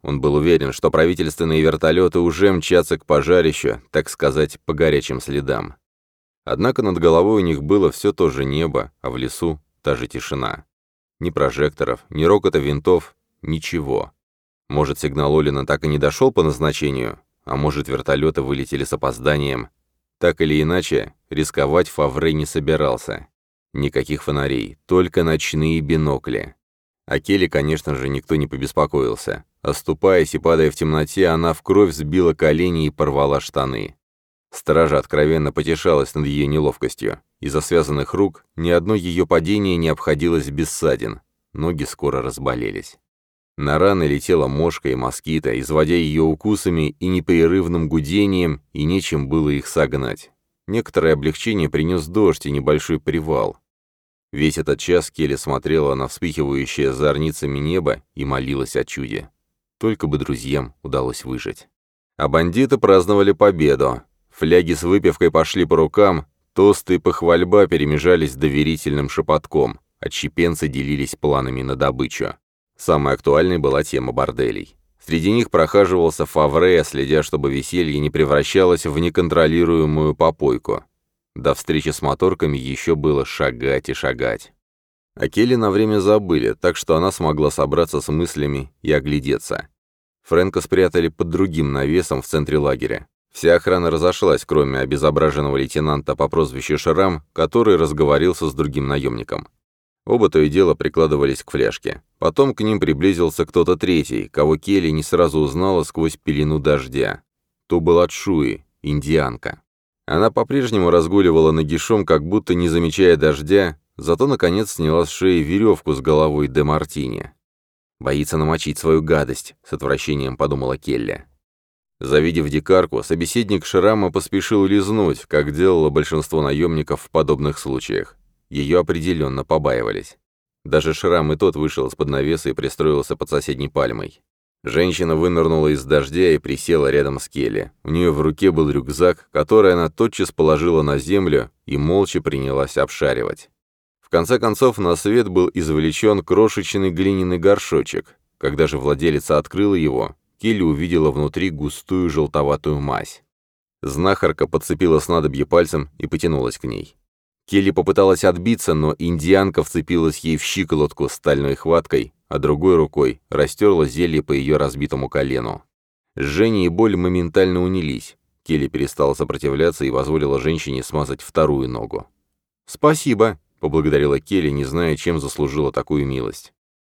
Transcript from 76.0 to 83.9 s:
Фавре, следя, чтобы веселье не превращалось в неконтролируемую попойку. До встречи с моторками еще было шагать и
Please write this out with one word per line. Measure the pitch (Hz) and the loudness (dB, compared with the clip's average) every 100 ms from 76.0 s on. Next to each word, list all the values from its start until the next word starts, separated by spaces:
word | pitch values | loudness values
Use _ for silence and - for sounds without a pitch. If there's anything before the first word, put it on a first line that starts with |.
| 82 - 73 | 2 0 -2
Фавре, | 80 76 78 90 87 | 0 2 4 4 4
следя, | 76 69 67 76 | 2 -2 0 0
чтобы | 73 76 69 | 0 -2 -2
веселье | 69 - 87 80 71 | -4 -4 -2 0 0
не | 73 | -2
превращалось | 73 73 73 71 95 92 85 82 | 0 2 2 2 4 4 2 0
в | 73 | -2
неконтролируемую | 85 80 87 80 78 82 85 82 76 78 76 | 0 0 0 2 4 4 2 2 2 2 0
попойку. | 73 82 80 71 60 - - _ _ _ _ _ | 2 0 2 -2 -2 -4 -6 _ _ _ _ _
До | - 69 | -4 -2
встречи | 67 - 78 78 | -2 -2 -2 -2
с | 73 | -4
моторками | 71 69 92 92 80 69 | -4 0 0 0 -2 -2
еще | 64 65 - | -6 -6 -2
было | 78 78 71 | 0 0 0
шагать | 65 - 69 62 65 67 | -2 -4 -4 -2 -2 -2
и | - | -4